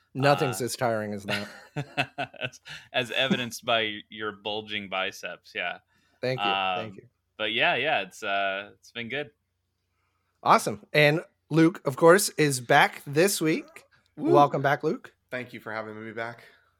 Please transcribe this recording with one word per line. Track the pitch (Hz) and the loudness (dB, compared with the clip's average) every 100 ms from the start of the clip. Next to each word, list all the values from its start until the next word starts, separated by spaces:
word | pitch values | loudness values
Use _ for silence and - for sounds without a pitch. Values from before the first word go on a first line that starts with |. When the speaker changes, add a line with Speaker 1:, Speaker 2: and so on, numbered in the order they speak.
| _ | _
Speaker 1:
Nothing's | 131 143 143 143 110 | 0 2 4 0 -2
Speaker 2:
uh, | |
Speaker 1:
as | 120 | -6
tiring | - 123 110 107 | -2 -2 -2 -4
as | 101 104 | -8 -6
that. | 101 104 - - 147 | -8 -8 -16 -12 -10
Speaker 2:
<laughs> | - - 135 - 131 - | -8 -6 -8 -8 -12 -10
as, | 131 - - - - | -12 -12 -18 -18 -6
as | 127 117 | -4 -2
evidenced | - 131 127 120 - | -2 0 0 -2 -8
by | 120 113 110 104 - | -2 0 0 -6 -14
your | 107 107 | -10 -8
bulging | 101 104 107 107 104 98 | -8 -6 -6 -6 -8 -4
biceps, | 95 95 - 90 85 _ | -4 -4 -6 -14 -14 _
yeah. | 104 87 87 _ _ _ - | -6 -6 -8 _ _ _ -8
Speaker 1:
Thank | 127 131 | -6 -2
you. | 101 | -2
Speaker 2:
Um, | 98 95 90 | 0 -2 -4
Speaker 1:
Thank | 107 95 | -6 -14
you. | _ _ _ - | _ _ _ -8
Speaker 2:
but | 107 | -4
yeah, | 113 160 135 | 0 0 0
yeah, | 143 123 | 0 -2
it's, | 95 - | -4 -10
uh, | 104 98 98 98 104 | -4 -2 -2 -4 -10
it's | - - | -20 -16
been | 117 117 | -14 -10
good. | 135 147 _ _ _ _ _ _ _ _ _ _ _ | -10 -10 _ _ _ _ _ _ _ _ _ _ _
Speaker 1:
Awesome. | - 214 156 104 - | 2 2 2 -8 -2
And | 151 147 160 - _ - | 4 4 4 -4 _ -2
Luke, | 151 160 - 147 | 4 4 2 -6
of | 131 | 4
course, | 165 190 208 | 8 8 4
is | - 151 127 | 0 0 0
back | 120 143 196 - 151 | 4 4 4 0 -4
this | 139 196 - | 2 2 2
week. | 156 226 - - _ _ _ - | -2 -2 -6 -20 _ _ _ -8
Speaker 3:
Woo. | 311 | 2
Speaker 1:
Welcome | 143 143 147 | 6 6 2
back, | 135 147 | 0 0
Luke. | 156 254 - _ - | -2 -6 -10 _ -14
Speaker 3:
Thank | 127 117 | -12 -12
you | 113 | -14
for | 113 | -10
having | 110 110 107 | -10 -10 -12
me | 113 | -12
back. | 107 117 120 - _ _ | -10 -10 -12 -20 _ _